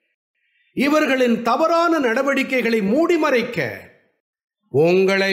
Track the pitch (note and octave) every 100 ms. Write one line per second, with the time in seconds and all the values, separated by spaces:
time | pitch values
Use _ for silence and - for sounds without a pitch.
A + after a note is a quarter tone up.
0 | _ _ _ _ _ _ _ - C#4+ D4+
1 | C4+ C4 B3 A#3 A#3 C4+ D#4+ E4+ E4+ E4
2 | B3 A#3 C#4 C4+ B3+ B3+ A3+ A3+ G3 C#4
3 | E4+ E4 D4+ B3 - D#3+ A#2 G2 - _
4 | _ _ _ _ _ _ _ C3+ E3+ F#3
5 | F#3+ G3 G3